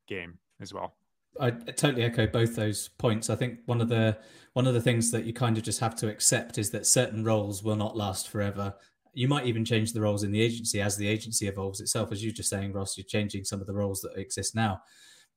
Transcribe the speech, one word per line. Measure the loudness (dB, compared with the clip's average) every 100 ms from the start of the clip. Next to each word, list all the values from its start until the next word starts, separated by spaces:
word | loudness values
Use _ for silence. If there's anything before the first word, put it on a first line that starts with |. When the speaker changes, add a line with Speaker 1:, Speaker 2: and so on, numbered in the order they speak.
| _
Speaker 1:
game | -10 -10 -16 _ _
as | -12
well. | -10 -10 -12 _ _ _ 0
Speaker 2:
I | 0
totally | 0 -8 0 2 4
echo | 0 2 2
both | 4 2 2
those | -2 -2 -6
points. | _ 0 0 0
I | -2
think | -2 -4 -2
one | 0
of | 2
the, | 4 4 2 -6 -20 -6
one | 2 4
of | 4
the |
things | 4 2 2
that | 0 -4
you |
kind | 0 2 2
of |
just | 0 -2
have | -2 0
to | -4
accept | 0 2 2 0 -4
is | -4
that | -2 4
certain | 4 4 0
roles | 2 2 2 -4
will | -2 0
not | 0 -2
last | -2 -4 -4
forever. | -2 -2 -2 -6 -6 _ _ _
You | -2 2
might | 2 2
even | 0 2
change | 2 2
the | 2
roles | 2 2
in | 2
the | 4
agency | 2 2 -2 0
as | 0 0
the | 0
agency | 0 -2 -2 -2
evolves | -2 -6 -6
itself. | -4 -2 -2
As | -4
you're | -6
just | -4 -4
saying, | -2 -4
Ross, | -4 -6 -8
you're | -4
changing | -2 -2 -4 -6
some | -6
of | -4
the |
roles | -2 -2 -2
that | -6 -8
exist | -8 -6 -4
now. | 0 0 0 -8 -20 -20 -20 _